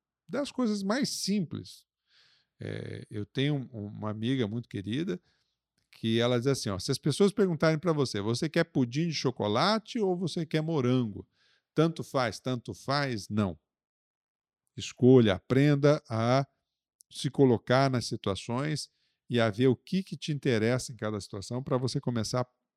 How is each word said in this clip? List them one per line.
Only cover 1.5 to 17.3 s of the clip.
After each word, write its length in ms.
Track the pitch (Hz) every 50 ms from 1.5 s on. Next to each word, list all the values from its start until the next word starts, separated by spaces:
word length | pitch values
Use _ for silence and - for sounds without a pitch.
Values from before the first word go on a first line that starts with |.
| - 104 - - - - _ _ _ _ _ _ _ _ _ _ _ _ _ _ _ -
É, 460 | - 104 104 107 - - 104 107 - -
eu 160 | - 107 101
tenho 300 | - - 131 135 147 151
um, 320 | 143 127 104 - 110 101 104
uma 220 | 107 110 104 107
amiga 380 | 104 107 110 117 135 131 120 101
muito 220 | 107 120 117 -
querida 500 | - 101 95 95 107 139 170 196 180 180 _ _ _ _ _ _ _ _ _ _ _ _ _ _
que 280 | - - - 113 113 113
ela 180 | 117 120 123 123
diz 100 | 117 139
assim: 220 | 139 - - 113
ó, 80 | 98 90
"Se 140 | - -
as 60 | 135 -
pessoas 340 | - 156 135 - 202 202
perguntarem 480 | - - 202 190 170 139 - 160 160 156
pra 120 | - 180
você, 300 | 160 147 139 117 - 104
'Você 260 | 98 107 117 120 - 151
quer 180 | - 170 165
pudim 420 | - - 147 131 120 120 143 170 175
de 60 | 151
chocolate 880 | - - 135 117 - 104 104 104 117 151 190 214 220 - - - 247
ou 160 | 214 190 185
você 300 | 175 190 160 - 180 165
quer 160 | 147 - 156
morango?' 680 | 156 160 165 151 123 123 127 127 123 110 98 95 90 _ _ _ _ _ _ _ _ _ _
Tanto 300 | - 156 165 160 - 123
faz, 360 | - - 139 127 113 101 -
tanto 340 | - 131 127 120 - - 101
faz, 540 | - - - 135 147 143 135 123 104 92 -
não." 280 | 104 107 104 95 82 - _ _ _ _ _ _ _ _ _ _ _ _ _ _ _ _ _ _ _ _ _ _ _ -
Escolha, 580 | 101 - - - 127 123 131 131 117 107 92
aprenda 640 | 90 - - 123 131 139 147 147 143 139 147 147 156 - -
a 380 | 117 110 113 117 127 135 139 - _ _ _ _ _ _ _ _ _ _ _ _
se 200 | - - -
colocar 600 | 143